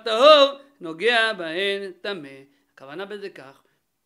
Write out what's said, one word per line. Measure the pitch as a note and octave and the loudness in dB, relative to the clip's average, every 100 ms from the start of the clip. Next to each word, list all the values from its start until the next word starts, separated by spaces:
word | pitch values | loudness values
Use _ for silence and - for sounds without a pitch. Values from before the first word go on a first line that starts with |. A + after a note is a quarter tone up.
טהור, | A3+ A3 C#4+ D4+ C#4 C#4 _ _ | -4 4 6 8 4 0 _ _
נוגע | F3 D#3+ A3 A#3 A3+ | -16 -4 0 0 0
בהן | G3 E3 E3+ G3 G3 G3 F3+ | -4 -8 -6 -4 -6 -8 -12
טמא." | G#3 F#3+ C#3 C3+ C#3 _ _ | -12 -12 -14 -20 -20 _ _
הכוונה | _ C3+ D#3+ G3 | _ -18 -16 -14
בזה | G#3 F#3+ | -14 -16
כך, | - C3+ C#3 _ _ _ _ | -18 -20 -20 _ _ _ _